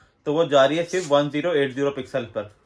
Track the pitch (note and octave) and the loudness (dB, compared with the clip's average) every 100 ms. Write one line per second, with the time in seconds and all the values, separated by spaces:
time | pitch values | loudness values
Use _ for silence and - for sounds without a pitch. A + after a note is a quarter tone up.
0 | _ _ - D3+ E3 C#3 C3+ D#3 E3+ F#3 | _ _ -4 0 2 4 4 2 -2 -4
1 | E3 C#3+ D3 D3 E3 D#3 C#3 B2+ C#3 C3+ | 2 2 2 -2 -2 0 0 -2 -4 -4
2 | B2 C3+ A#2 A2 G#2 - | -6 -8 -6 -8 -10 -14